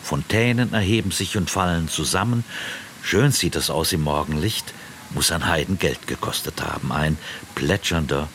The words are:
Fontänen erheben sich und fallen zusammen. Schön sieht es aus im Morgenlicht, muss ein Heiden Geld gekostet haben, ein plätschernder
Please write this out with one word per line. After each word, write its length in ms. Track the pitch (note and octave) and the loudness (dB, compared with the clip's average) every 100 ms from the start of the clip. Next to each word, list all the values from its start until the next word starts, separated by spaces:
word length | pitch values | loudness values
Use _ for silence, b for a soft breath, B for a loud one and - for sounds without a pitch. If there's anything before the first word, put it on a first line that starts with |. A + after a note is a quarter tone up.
Fontänen 680 | - D2 - G#2+ A#2+ A#2+ B2 | -2 -4 0 2 4 4 2
erheben 380 | A2 F#2+ A2 G2 | 2 4 4 2
sich 260 | F2 F#2+ G#2+ | -2 -2 0
und 120 | E2+ | 0
fallen 380 | - F2+ E2+ E2 | 2 2 2 0
zusammen. 560 | - D#2 F#2 G#2+ A#2+ A#2 B B B B B | -2 0 2 2 2 0 B B B B B
Schön 300 | - F#2+ C#3+ | 0 4 6
sieht 240 | C3 F2 D#2 | 4 2 0
es 160 | C#2+ | 0
aus 220 | D2+ D#2+ | 0 2
im 100 | F2+ | 2
Morgenlicht, 720 | D2+ D2 D2 D2+ D#2 - - B B B B | 2 2 0 0 0 -2 -6 B B B B
muss 220 | - - | -2 0
ein 160 | E2+ - | 2 2
Heiden 320 | E2+ D2 F#2+ | 0 2 2
Geld 260 | D#2+ C2 - | 0 0 -4
gekostet 560 | - - - - - | -4 -4 -4 -6 -6
haben, 300 | D2+ D2 - | -6 -4 -2
ein 260 | C#2 D#2 D#2 B B B - | 0 0 0 B B B -4
plätschernder 720 | C#2 G2+ - E2+ D2 C#2 D2+ | 0 0 2 0 0 0 -2